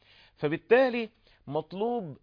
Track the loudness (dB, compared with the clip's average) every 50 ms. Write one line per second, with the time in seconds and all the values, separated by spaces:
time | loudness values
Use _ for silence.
0 | _ _ _ -20 -20 -20 _ -6 -4 -4 -4 -4 0 4 4 6 6 4 2 -2
1 | -6 -8 _ _ _ _ _ _ -12 -8 -6 -6 -6 -6 -8 -6 -4 -4 -4 -4
2 | -6 -8 -12 -14